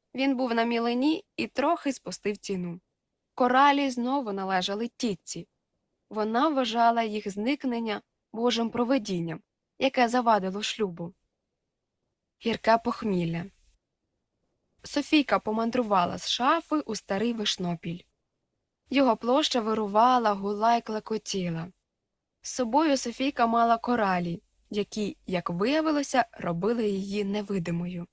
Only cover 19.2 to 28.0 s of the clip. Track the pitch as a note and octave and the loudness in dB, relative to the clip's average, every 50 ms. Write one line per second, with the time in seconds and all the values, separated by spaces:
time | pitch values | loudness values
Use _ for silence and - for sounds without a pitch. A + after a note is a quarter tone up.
19.2 | - A#3 B3+ D4+ D4+ - - A#3+ G#3 A3 A3 A3 G#3+ G3 G3+ G#3+ A#3 B3+ B3+ B3 | 2 2 2 2 2 2 0 0 0 0 -2 -2 -2 2 4 4 6 6 6 4
20.2 | A#3 G#3 G3+ G3 G3 G3+ G#3 G3+ A3 A#3 A#3 A#3 - - A3 A3 - - A3 G#3+ | 2 2 0 0 -2 -4 -2 0 2 2 2 2 0 -4 -6 -6 -4 -4 -6 -6
21.2 | - - - G3 F3+ F3 E3 E3 E3 F#3 - _ _ _ _ _ _ _ _ _ | -4 -4 -4 -4 -4 -4 -4 -6 -8 -10 -14 _ _ _ _ _ _ _ _ _
22.2 | _ _ _ _ - - - - B3 A3 A#3 D4 E4 D4+ C#4 B3+ - A#3+ A3+ - | _ _ _ _ -12 -10 -4 -4 -2 2 2 4 4 4 2 2 0 -4 -4 -2
23.2 | C4 C#4+ - - A#3 A3+ A#3 A#3 A#3 A#3 A3+ A#3 - B3 B3 A#3 G#3 F#3+ F#3 F3 | -4 -2 0 0 0 2 4 2 4 4 4 2 2 0 0 2 2 2 2 0
24.2 | F3 E3+ E3+ - _ _ _ _ _ - G3+ G#3 G3 _ - G#3+ G#3 - - _ | -2 -4 -6 -8 _ _ _ _ _ -8 -4 -4 -4 _ -4 -4 -4 -4 -4 _
25.2 | - - F#3 E3+ - - F3 F3 G3+ B3 D4 D#4+ D#4 D#4+ D4 D4 C4+ - - B3+ | -8 -4 -4 -2 -2 -2 -2 0 0 2 2 0 0 0 0 0 0 0 2 2
26.2 | - - - - F#3 F3 E3+ E3+ F#3 A3 A#3+ A#3+ A3 G#3 G3 F#3+ G3 G3 G3 G#3 | 0 0 -4 -8 -6 -4 -4 -2 0 -2 0 0 0 -2 -2 -2 -4 -4 -4 -4
27.2 | G3+ G3 G3+ G#3 G3+ G3+ G3+ F#3+ E3 F3 E3+ E3+ F3 F3 F3+ E3+ | -2 -2 -2 -4 -4 -4 -4 -4 -2 -2 -4 -4 -4 -6 -8 -10